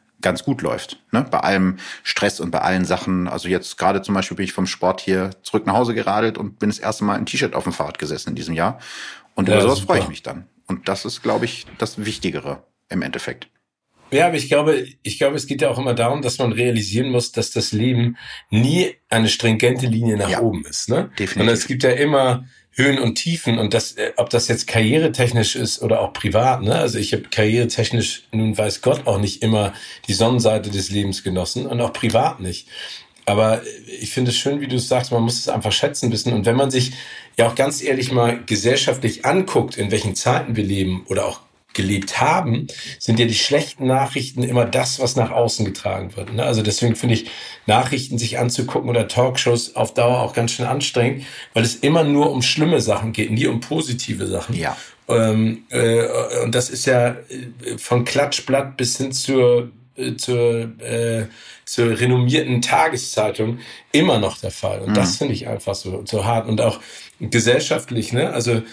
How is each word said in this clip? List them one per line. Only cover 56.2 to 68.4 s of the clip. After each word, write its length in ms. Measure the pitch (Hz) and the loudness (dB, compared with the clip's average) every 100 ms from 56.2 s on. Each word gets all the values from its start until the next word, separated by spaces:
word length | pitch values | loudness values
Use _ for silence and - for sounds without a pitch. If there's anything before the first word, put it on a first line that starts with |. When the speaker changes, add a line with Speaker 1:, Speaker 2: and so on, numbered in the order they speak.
| 117 123 | -2 -2
Speaker 2:
und 100 | 117 | 0
das 140 | 123 - | 0 -2
ist 160 | 127 | -2
ja, 280 | 135 123 120 | 2 4 2
äh, 640 | 123 - 127 123 120 117 113 | -2 -12 -14 -14 -12 -10 -8
von 260 | - 123 | -2 0
Klatschblatt 720 | 123 143 139 - - 135 135 - | 0 0 0 -2 0 0 0 -4
bis 220 | 120 - | -4 -2
hin 140 | 135 | -4
zur, 580 | 127 - 131 123 123 120 - _ - | -4 0 4 6 4 0 -12 _ -8
äh, 180 | 127 123 | -6 -4
zur, 640 | - 120 120 117 117 - | -2 2 2 2 -4 -8
äh, 420 | 113 117 117 113 107 - - - | -6 -2 0 -2 -4 -10 -20 -18
zur 340 | - - 117 110 | -6 2 2 4
renommierten 640 | 123 127 123 156 135 120 | 2 4 4 2 2 0
Tageszeitung 1000 | - 160 160 127 - - 107 - 110 120 - - - | 2 4 4 0 -2 0 0 0 -2 -4 -10 -20 0
immer 260 | 196 185 107 | 4 4 4
noch 180 | 95 - | 0 -2
der 140 | - | -8
Fall. 300 | - 98 98 | -4 -4 -4
Und 80 | 95 | 0
Speaker 1:
Mhm. 40 | |
Speaker 2:
das 220 | 104 92 - | 2 2 2
finde 160 | 143 | -2
ich 160 | 101 113 | -2 -6
einfach 260 | 107 - | -6 -4
so, 280 | 98 95 95 | -6 -6 -8
so 220 | 104 107 98 | -4 -2 2
hart. 200 | 117 113 | 0 0
Und 120 | 110 | 2
auch 200 | 113 - - - - - | 2 0 -10 -20 -18 -10
gesellschaftlich, 920 | 110 117 110 - - 151 - 117 104 | 0 2 4 4 2 -2 -2 -4 -2
ne? 160 | 120 156 | -2 -2
Also, 300 | 120 | -2